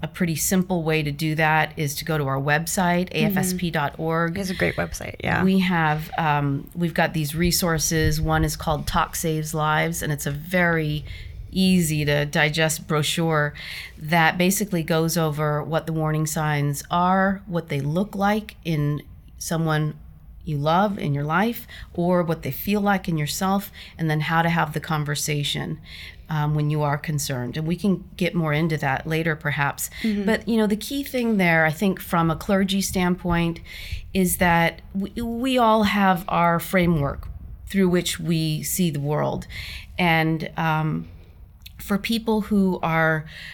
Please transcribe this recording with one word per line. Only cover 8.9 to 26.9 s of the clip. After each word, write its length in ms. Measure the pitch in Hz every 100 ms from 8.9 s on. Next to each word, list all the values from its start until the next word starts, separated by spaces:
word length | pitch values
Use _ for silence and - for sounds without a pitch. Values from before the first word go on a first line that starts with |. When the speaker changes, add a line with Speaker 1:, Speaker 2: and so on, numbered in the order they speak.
| 175 - -
Speaker 1:
Saves 380 | 165 156 156
Lives, 480 | 160 151 151 160 165
and 100 | -
it's 140 | 147 151
a 40 |
very 720 | 143 170 185 175 165 156 151 - - - - -
easy 540 | 185 185 185 160 156
to 220 | 147 147 147
digest 600 | 165 151 160 160 156 -
brochure 680 | 151 147 - 165 156 147 - - - - -
that 400 | 151 170 160 180
basically 460 | 180 190 202 170
goes 340 | 156 165 165 170
over 460 | 156 147 151 147
what 240 | 147 160 156
the 60 |
warning 340 | 160 156 156 156
signs 560 | 165 151 147 143 143 -
are, 520 | 175 180 190 190 196 -
what 220 | 170 165
they 120 | 143
look 340 | 143 165 202
like 420 | 196 196 214 214 -
in 380 | - 156 147 147 - - - -
someone 560 | - 165 160 151 151 - - - - - 175
you 120 | 147
love 400 | 147 170 208 196
in 160 | 147
your 100 | 143
life, 420 | 147 165 226 233 - - -
or 280 | - 175 180
what 200 | 165 160
they 80 | -
feel 300 | 131 - 202
like 280 | 202 196 190
in 80 | 160
yourself, 540 | 147 - 190 196 196 - - -
and 140 | 160
then 100 | 156
how 220 | 151 165
to 80 | 165
have 240 | 165 156
the 60 | 151
conversation, 1000 | - 156 147 143 - 147 147 147 147 156 - - - - -
um, 260 | 156 147
when 140 | 151 151
you 140 | 151
are 160 | 147